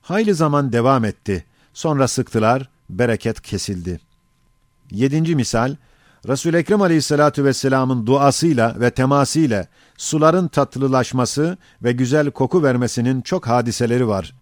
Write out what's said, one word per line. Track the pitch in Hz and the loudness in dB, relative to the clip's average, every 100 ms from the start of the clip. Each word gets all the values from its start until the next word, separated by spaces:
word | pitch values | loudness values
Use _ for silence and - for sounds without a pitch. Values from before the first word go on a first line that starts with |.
Hayli | - 196 214 | -4 -2 0
zaman | 170 160 143 139 | 2 2 2 0
devam | 117 123 135 110 | 2 2 2 0
etti. | - - 92 - _ _ | -6 -6 -6 -6 _ _
Sonra | - 160 143 127 | -8 -4 0 0
sıktılar, | - 123 113 110 131 135 _ - | -2 -2 0 2 0 -4 _ -14
bereket | 92 120 107 113 110 | -2 0 0 -4 -6
kesildi. | - 101 - 92 87 85 _ _ _ _ _ _ _ _ _ | -8 -8 -6 -6 -6 -10 _ _ _ _ _ _ _ _ _
Yedinci | 101 135 151 165 156 | -2 0 0 0 0
misal, | 113 113 127 151 _ _ _ _ - | 0 -2 -2 -6 _ _ _ _ -6
Resul-i | 135 170 170 | -4 0 0
Ekrem | 165 208 | 0 0
aleyhissalatu | 190 160 - 147 147 143 | 2 2 2 2 2 2
vesselamın | 139 127 135 131 131 127 110 | 0 0 0 0 0 -2 0
duasıyla | 139 139 - 170 127 113 104 | 2 2 2 0 2 0 2
ve | 120 | 0
temasıyla | - 131 143 135 160 151 101 87 _ _ _ | 0 0 2 2 0 0 0 -6 _ _ _
suların | - 156 156 180 175 | -6 2 4 4 0
tatlılaşması | - 135 131 135 131 120 127 120 - 160 185 _ _ | 0 -2 -2 0 0 0 -2 -2 -2 -4 -4 _ _
ve | 120 | -4
güzel | 123 123 151 143 | -2 0 0 0
koku | - 131 185 | -2 0 2
vermesinin | 143 123 120 - 120 131 | 2 0 -2 -2 -2 -2
çok | - 185 113 | -4 -6 0
hadiseleri | 120 120 - 120 120 120 | 0 0 -2 -2 0 0
var. | 98 80 - | -2 -6 -16